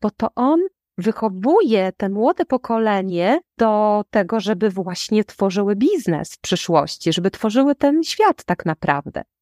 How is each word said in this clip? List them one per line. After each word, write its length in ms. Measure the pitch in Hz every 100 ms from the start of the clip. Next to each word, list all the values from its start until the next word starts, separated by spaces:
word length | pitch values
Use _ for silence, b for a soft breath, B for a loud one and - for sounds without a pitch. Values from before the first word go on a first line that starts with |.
bo 100 | 208
to 160 | - 220 -
on 240 | 254 330 381 - _ -
wychowuje 920 | 185 220 220 185 220 381 330 214 190 -
te 120 | 196
młode 360 | 196 240 - 349
pokolenie 920 | 254 - 226 220 196 190 175 180 302 - -
do 460 | 220 214 214 208 202
tego, 300 | 220 180 226
żeby 300 | 196 202 214
właśnie 540 | 190 180 180 - 214
tworzyły 520 | 208 - 196 190 202 202
biznes 580 | 277 392 208 156 165
w 60 | -
przyszłości, 720 | - 185 - 165 151 - 165
żeby 180 | 170 185
tworzyły 440 | - 220 220 277 277
ten 280 | 285 311
świat 400 | 320 - 427 -
tak 220 | - 175 170
naprawdę. 580 | 156 - 143 143 - - _